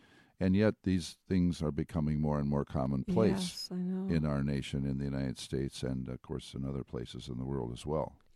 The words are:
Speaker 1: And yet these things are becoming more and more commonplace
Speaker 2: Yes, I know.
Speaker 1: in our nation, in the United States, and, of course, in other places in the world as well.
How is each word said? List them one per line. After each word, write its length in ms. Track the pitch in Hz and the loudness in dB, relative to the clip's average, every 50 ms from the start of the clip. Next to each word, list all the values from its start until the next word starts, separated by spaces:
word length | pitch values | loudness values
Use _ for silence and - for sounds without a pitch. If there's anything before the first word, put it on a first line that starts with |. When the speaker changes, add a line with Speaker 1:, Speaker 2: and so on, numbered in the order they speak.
| _ - - - - _ _ - | _ -20 -20 -20 -20 _ _ 0
Speaker 1:
And 160 | 92 95 95 | 4 4 6
yet 200 | 101 107 107 - - - | 6 6 6 4 2 2
these 320 | 95 92 92 78 - - _ _ | 2 2 2 0 -2 -10 _ _
things 360 | - 95 92 90 90 82 - | 2 4 4 4 4 4 2
are 80 | 80 76 | 0 -2
becoming 500 | 73 78 78 - - 82 76 73 76 73 | 0 0 -2 -2 0 0 2 2 2 2
more 180 | 76 76 73 73 | 2 2 2 2
and 80 | 71 | 2
more 200 | 71 71 71 69 | 2 2 0 0
commonplace 640 | - - 73 65 65 69 65 - - 180 180 - - | 0 0 0 0 2 0 0 0 2 4 4 4 4
Speaker 2:
Yes, 380 | - 196 185 175 - - - - | 4 2 -2 -4 -6 -8 -8 -6
I 40 | 185 | -6
know. 380 | 180 180 180 185 185 190 190 120 | -4 -4 -2 -4 -2 -2 0 0
Speaker 1:
in 120 | 80 76 | 2 2
our 160 | 76 71 69 | 2 0 0
nation, 420 | 69 71 71 69 67 - - 69 69 | 0 0 0 -2 -4 -4 -2 -2 -2
in 140 | 69 67 67 | -2 -2 -2
the 80 | 69 | -2
United 320 | 69 67 67 67 65 60 - | -2 -2 -2 -2 -2 -4 -6
States, 440 | - - - 65 67 67 - - | -6 -4 -2 -2 -2 -2 -4 -4
and, 280 | 64 64 65 65 64 64 | -4 -4 -2 -2 -4 -6
of 100 | 64 64 | -8 -10
course, 320 | - - 76 69 - - - | -8 -8 -8 -8 -8 -8 -8
in 140 | 67 67 67 | -6 -4 -4
other 160 | 69 67 58 | -4 -6 -6
places 420 | - - 62 60 - - 62 60 | -6 -8 -8 -8 -8 -10 -12 -10
in 120 | 67 64 60 | -8 -6 -6
the 80 | 64 | -4
world 260 | 67 69 67 60 58 | -4 -4 -4 -4 -4
as 140 | 60 64 - | -6 -8 -6
well. 260 | 73 78 78 67 - - - _ _ _ | -2 -2 -2 -2 -4 -6 -14 _ _ _